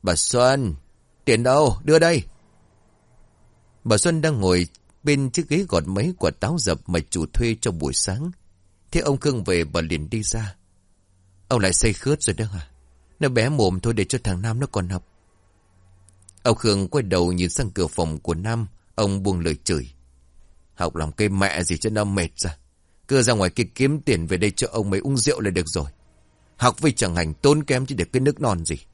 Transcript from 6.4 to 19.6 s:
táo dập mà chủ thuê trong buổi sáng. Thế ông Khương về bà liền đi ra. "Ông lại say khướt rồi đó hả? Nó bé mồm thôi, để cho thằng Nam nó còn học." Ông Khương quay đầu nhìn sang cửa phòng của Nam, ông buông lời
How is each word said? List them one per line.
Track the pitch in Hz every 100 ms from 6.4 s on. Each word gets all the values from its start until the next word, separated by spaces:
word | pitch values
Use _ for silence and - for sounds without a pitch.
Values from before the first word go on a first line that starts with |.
táo | 107 170
dập | 101 82 -
mà | 85 76
chủ | 90 78
thuê | - 117 113
trong | 117 85
buổi | 71
sáng. | - - 98 165 - _ _ _ _ _
Thế | 170
ông | 151 135
Khương | 147 123
về | 95 87
bà | 78 82
liền | 82 80 76
đi | 110
ra. | 104 - 107 - _ _ _ _ _ _ _ _ _
"Ông | 123
lại | 95
say | - 117
khướt | 98 131 151
rồi | -
đó | 90
hả? | 110 92 73 _ _ _ _ _
Nó | 143
bé | 123 117
mồm | 151 98 92
thôi, | 113
để | 110
cho | 95 123
thằng | 107 90
Nam | 110 113
nó | 139
còn | 104 90
học." | 95 - _ _ _ _ _ _ _ _ _ _ _ - _
Ông | 123 110
Khương | 113 98 95
quay | 147
đầu | 104 92 87
nhìn | 90 90
sang | - 113
cửa | 98 85
phòng | - 82 78
của | -
Nam, | 80 107 117 107 - _
ông | - 104 98
buông | 98 90
lời | 85 76